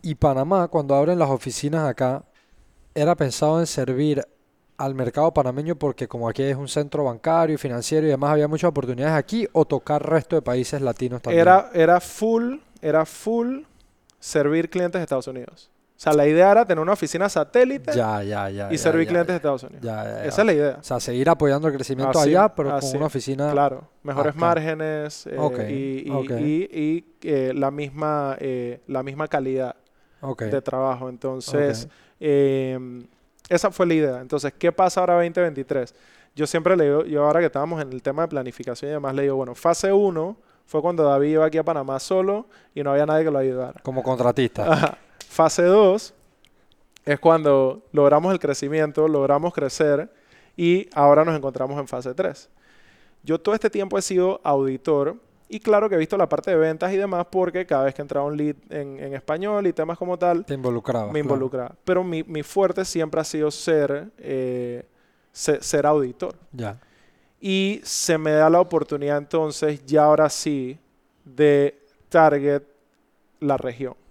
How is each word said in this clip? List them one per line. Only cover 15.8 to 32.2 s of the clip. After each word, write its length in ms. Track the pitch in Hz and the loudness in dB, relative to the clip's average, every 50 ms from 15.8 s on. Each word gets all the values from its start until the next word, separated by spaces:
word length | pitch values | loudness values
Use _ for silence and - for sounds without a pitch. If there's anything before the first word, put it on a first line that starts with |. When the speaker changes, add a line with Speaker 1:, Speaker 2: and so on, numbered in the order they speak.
| _ _ _ | _ _ _
Speaker 2:
O 60 | _ - | _ 0
sea, 100 | 160 151 | 2 4
la 140 | 147 143 | 4 4
idea 240 | 147 156 165 180 196 | 6 6 8 8 8
era 140 | 202 220 240 | 8 6 6
tener 160 | 190 180 156 | 4 2 0
una 120 | 156 175 202 | 2 0 0
oficina 360 | - - 147 - 170 190 202 | -2 -2 -6 -2 -2 -2 0
satélite 600 | - - 151 - - 247 254 247 269 277 - - 302 | 0 -2 -4 2 4 4 4 4 2 -6 -6 -4 -2
Speaker 1:
Ya, 280 | 123 117 110 107 104 101 | 0 0 0 -2 -4 -4
ya, 260 | 101 104 101 101 98 | -4 -4 -4 -4 -4
ya, 200 | 98 101 101 98 | -6 -6 -6 -4
Speaker 2:
y 20 | |
Speaker 1:
ya, 60 | 165 156 | -4 0
Speaker 2:
servir 260 | - 165 160 165 165 | 0 2 2 2 0
Speaker 1:
ya, 40 | 165 | 0
Speaker 2:
clientes 180 | 175 175 170 | 0 -2 0
Speaker 1:
ya. 60 | 165 180 | 0 -2
Speaker 2:
de 40 | |
Estados 260 | 170 151 147 139 127 127 | -2 -2 -2 -4 -4 -6
Unidos. 200 | - - - 123 | -14 -18 -12 -10
Speaker 1:
Ya, 200 | 117 110 107 113 | -8 -8 -8 -8
ya, 60 | 110 110 | -8 -8
ya. 80 | 110 - | -6 -6
Speaker 2:
Esa 160 | 143 131 - | -4 0 2
es 40 | 214 | 2
la 60 | 226 175 | 4 4
idea. 240 | 147 147 143 131 143 | 2 2 0 -2 -4
Speaker 1:
O 40 | 147 | -8
sea, 160 | - 135 120 | -6 -6 -6
seguir 300 | - - 123 123 135 156 | -4 -4 -2 0 2 2
apoyando 380 | 165 - 151 143 139 143 156 | 2 4 4 2 2 2 0
el 60 | 160 139 | -2 -2
crecimiento 420 | 135 127 - 135 127 135 135 127 165 | -2 -6 -6 -4 -2 -2 2 2 4
Speaker 2:
Así, 100 | 151 143 | 4 4
Speaker 1:
allá, 200 | 156 180 208 214 - | 6 4 4 2 2
pero 140 | - 151 139 | -2 -4 -2
con 80 | 143 139 | -2 -4
Speaker 2:
así. 180 | 131 135 131 | -4 -4 -4
Speaker 1:
una 80 | 143 151 | -4 -4
oficina 460 | 151 - 135 117 - 139 131 143 147 | -2 -4 -6 -6 -6 -4 -4 -2 0
Speaker 2:
Claro, 360 | 147 143 143 139 131 135 156 _ _ _ | 2 2 2 0 0 -4 -16 _ _ _
mejores 300 | _ 143 135 139 143 151 | _ -8 -4 -2 -2 -2
Speaker 1:
acá. 80 | 139 156 | 0 0
Speaker 2:
márgenes, 880 | 170 170 170 160 156 160 160 156 156 156 156 151 151 151 147 - - | 2 2 2 2 0 -4 -4 -4 -4 -6 -4 -6 -6 -8 -12 -14 -14
eh, 80 | - - | -10 -6
Speaker 1:
Ok, 220 | 135 151 147 123 123 107 107 | -2 -2 -2 -2 -4 -6 -6
Speaker 2:
y, 380 | 139 135 135 135 135 131 - | -6 -6 -6 -6 -6 -6 -6
y, 20 | 143 | -4
Speaker 1:
ok. 200 | 139 139 131 135 127 117 | -4 -4 -4 -4 -4 -2
Speaker 2:
y, 40 | 147 151 151 165 190 - | -2 -2 -2 -2 -4 -4
y, 340 | - 170 151 151 160 170 - _ _ _ | -6 -4 -2 -2 -2 -4 -6 _ _ _
eh, 300 | - 170 151 135 131 131 131 | -6 -2 -2 0 0 -2 -2
la 140 | 143 139 139 | -2 -2 -2
misma, 680 | 143 147 147 139 135 151 156 151 151 147 143 139 135 - | -2 -6 -10 -10 -8 -6 -4 -2 -2 -2 -2 -4 -6 -6
eh, 420 | - 135 127 123 120 120 120 120 _ | -6 -6 -6 -6 -6 -8 -10 -12 _
la 160 | - 139 131 131 | -8 -6 -6 -6
misma 240 | 139 135 143 156 | -6 -8 -8 -6
calidad 480 | 151 - 147 135 131 131 131 131 123 - _ _ _ _ _ _ _ _ _ | -4 -2 -2 -2 -2 -4 -4 -4 -6 -8 _ _ _ _ _ _ _ _ _
Speaker 1:
Ok. 220 | - 135 131 - 117 | -10 -10 -8 -6 -4
Speaker 2:
de 180 | 107 120 139 | -4 -4 -2
trabajo. 460 | 127 - 131 131 135 135 131 123 131 127 | -4 -4 -4 -2 -2 -2 -2 -4 -6 -12
Entonces, 760 | 127 120 - 135 131 131 123 - 135 143 147 143 - 110 117 | -12 -8 -8 -8 -8 -6 -10 -4 -2 0 0 0 -2 -4 -8
Speaker 1:
Ok. 60 | 151 _ _ _ _ _ | -14 _ _ _ _ _
Speaker 2:
em, 840 | _ | _